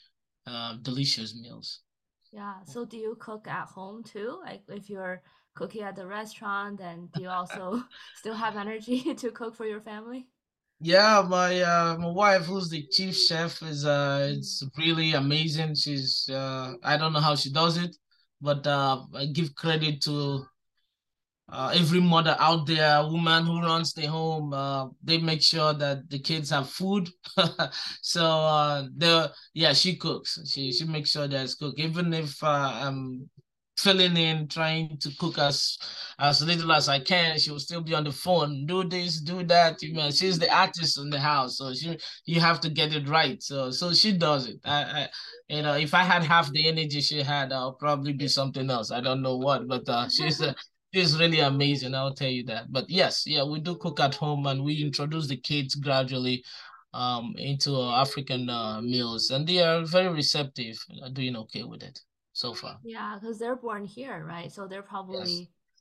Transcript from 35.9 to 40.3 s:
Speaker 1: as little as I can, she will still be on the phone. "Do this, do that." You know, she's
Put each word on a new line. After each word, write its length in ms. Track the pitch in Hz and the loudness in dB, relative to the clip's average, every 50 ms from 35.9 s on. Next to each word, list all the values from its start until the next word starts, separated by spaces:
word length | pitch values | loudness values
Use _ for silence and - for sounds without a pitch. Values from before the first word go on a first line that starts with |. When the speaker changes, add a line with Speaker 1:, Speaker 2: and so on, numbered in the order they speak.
| - - - - - - | -12 -12 -14 -12 -6 0
Speaker 1:
as 240 | 139 147 143 - 147 | 2 4 4 4 4
little 280 | 165 175 170 160 165 160 | 2 2 2 4 4 4
as 160 | 151 139 143 | 4 6 4
I 100 | 139 139 | 2 2
can, 380 | 135 - 185 180 170 160 156 151 | 2 2 2 4 4 2 2 2
she 120 | 147 151 | 0 0
will 80 | 147 147 | -2 -8
still 220 | 139 - 170 170 | -8 -8 -6 -6
be 120 | 165 160 165 | -4 -2 0
on 100 | 151 151 | 0 0
the 60 | 147 | -2
phone. 540 | 135 - - 180 180 165 147 147 143 135 143 | -4 -4 2 4 4 4 4 2 -2 -4 -2
"Do 180 | 156 180 190 185 | -2 0 0 0
this, 380 | 170 180 180 175 175 160 160 | 0 -2 -2 -2 -2 -4 -4
do 220 | 147 160 180 185 175 | -4 -4 -4 -2 4
that." 360 | 165 175 175 170 165 160 - 165 | 6 8 8 8 6 4 -2 -8
You 100 | 156 160 | -6 -4
know, 160 | 160 151 143 | -2 -2 2
she's 280 | 143 - 185 190 | 2 2 2 2